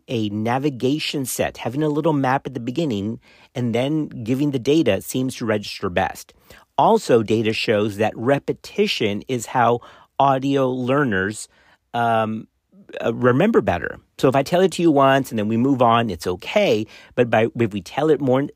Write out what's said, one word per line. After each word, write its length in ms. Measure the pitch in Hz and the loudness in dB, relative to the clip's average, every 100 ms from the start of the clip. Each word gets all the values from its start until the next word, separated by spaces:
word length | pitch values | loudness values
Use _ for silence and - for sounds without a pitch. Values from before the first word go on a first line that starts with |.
| - | -4
a 180 | 120 107 | -4 -2
navigation 920 | 104 110 131 147 123 127 151 - 151 127 | -2 -2 0 -2 -2 -2 -2 -4 -6 -6
set, 300 | - 76 - | -4 -6 -6
having 260 | 117 135 | -8 -4
a 60 | 156 | -2
little 240 | 147 160 | 0 0
map 340 | 147 131 135 147 | 0 0 -2 -4
at 80 | |
the 60 | 127 | -8
beginning, 640 | 117 147 160 104 101 123 - _ _ 123 | -6 -4 -2 -2 -4 -8 -14 _ _ -6
and 180 | 120 | -2
then 360 | 113 135 156 147 | -2 0 -2 -4
giving 420 | 127 110 131 147 | -8 -4 -2 0
the 80 | 135 | 0
data 420 | 117 160 123 95 | 2 2 2 0
seems 340 | - 131 131 - | -2 -4 -4 -4
to 100 | 113 | -2
register 440 | 107 104 - 98 | -2 -4 -8 -4
best. 440 | 90 87 - - _ - - _ - | -2 -2 -4 -18 _ -20 -20 _ 2
Also, 460 | 165 220 - 120 | 4 2 4 2
data 300 | 107 110 110 | 4 0 0
shows 420 | 110 - 104 104 101 | -2 0 0 0 0
that 160 | 107 - | -2 -2
repetition 1080 | 117 139 - - - - 202 - 110 101 - | 0 0 -2 -8 -6 -2 -2 0 -2 -4 -4
is 160 | 127 - | -6 -4
how 340 | 131 117 120 - - _ - | 0 2 0 -4 -20 _ 0
audio 480 | 139 135 139 139 131 | 2 2 0 0 0
learners, 800 | 127 123 139 135 95 95 110 - _ _ _ _ | -2 0 0 0 0 -2 -6 -14 _ _ _ _
um, 520 | 120 117 110 110 110 - _ _ _ - - | -2 0 0 0 -6 -12 _ _ _ -16 -6
uh, 120 | 117 | -4
remember 480 | 120 123 127 214 226 | 2 2 4 4 4
better. 380 | 98 87 - - _ - | 2 -2 -4 -10 _ 0
So 100 | 139 | 2
if 80 | 135 | 2
I 80 | |
tell 160 | 143 180 | 2 2
it 140 | 185 | 2
to 80 | 175 | 2
you 100 | 170 | 4
once 380 | 139 135 135 131 | 6 6 4 2
and 100 | 110 | -2
then 80 | 104 | 0
we 80 | 113 | 2
move 260 | 131 131 | 2 4
on, 280 | 120 117 117 | 4 4 0
it's 180 | 85 92 | -4 -6
okay. 600 | 90 - 214 190 107 110 - - - | -6 -2 0 2 0 -2 -12 -6 -2
But 140 | 123 | 2
by, 180 | 110 113 120 | 2 2 0
if 140 | 113 | -2
we 80 | 101 | -2
tell 300 | - - 156 | -8 -2 2
it 100 | 143 | 2
more, 300 | 139 131 143 | 2 0 0